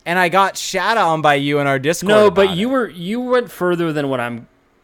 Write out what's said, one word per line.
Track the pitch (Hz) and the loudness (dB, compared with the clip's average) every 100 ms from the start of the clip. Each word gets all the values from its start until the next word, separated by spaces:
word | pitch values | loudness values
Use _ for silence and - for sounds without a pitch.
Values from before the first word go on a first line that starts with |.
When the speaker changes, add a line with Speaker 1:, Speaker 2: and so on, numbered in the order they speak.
| 156 | -4
Speaker 1:
And | 180 | 0
I | 180 | 2
got | 185 190 - | 2 2 0
shat | - 190 190 226 | -6 -4 0 2
on | 170 160 | 2 2
by | 151 143 | 2 2
you | 143 147 | 2 0
in | 143 | 0
our | 135 | 0
Discord | 139 175 190 | -2 -2 2
Speaker 2:
No, | 214 208 | 4 4
but | 185 196 | 4 2
Speaker 1:
about | 175 | 2
Speaker 2:
you | 233 | -2
Speaker 1:
it. | |
Speaker 2:
were, | 269 196 | -2 -2
you | 170 175 233 | -6 -6 -6
went | 247 247 196 | 0 -2 -2
further | - 180 175 165 | -4 -2 0 -2
than | 151 139 | -2 -2
what | 131 | -4
I'm, | 120 117 - _ _ _ | -4 -8 -16 _ _ _